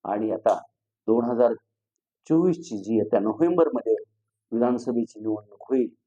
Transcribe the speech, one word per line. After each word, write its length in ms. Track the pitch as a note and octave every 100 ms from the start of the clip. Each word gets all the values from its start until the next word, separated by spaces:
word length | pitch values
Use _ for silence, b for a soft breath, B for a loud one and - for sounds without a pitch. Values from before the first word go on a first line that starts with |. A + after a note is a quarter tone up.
आणि 280 | - G#2+ A2
आता 300 | F#2+ A2+ G2 - _ _ _ -
दोन 180 | A#2 A#2+
हजार 280 | A#2+ A#2 A2+ _ _ _ _ _ _ -
चोवीसची 480 | D#3+ D#3+ E3+ - G#2+
जी 200 | F#2+ A2+
येत्या 220 | G#2 A2+
नोव्हेंबरमध्ये 760 | G#2+ G#2+ E3+ F3 D#3+ B2 A2+ A2 - _ _ _ _
विधानसभेची 680 | A2+ A#2+ A#2+ B2+ A#2 G#2+ G#2+
निवडणूक 420 | A2 G#2+ - -
होईल 280 | - C3 A#2 _